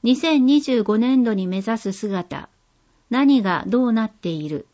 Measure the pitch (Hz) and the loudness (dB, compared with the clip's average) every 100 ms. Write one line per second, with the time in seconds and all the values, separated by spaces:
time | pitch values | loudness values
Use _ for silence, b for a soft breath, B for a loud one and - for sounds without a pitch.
0 | 233 254 330 302 254 294 285 247 208 214 | 2 0 2 2 4 2 2 0 2 0
1 | 240 262 233 208 185 185 196 220 190 190 | 2 2 2 0 -2 -4 -4 -4 -6 -6
2 | 214 196 175 - - _ _ _ _ _ | -6 -6 -8 -12 -14 _ _ _ _ _
3 | _ 247 277 269 190 175 - 233 254 226 | _ 0 4 4 2 -2 -2 0 2 0
4 | 220 _ 185 160 151 151 - | -2 _ -8 -6 -6 -8 -10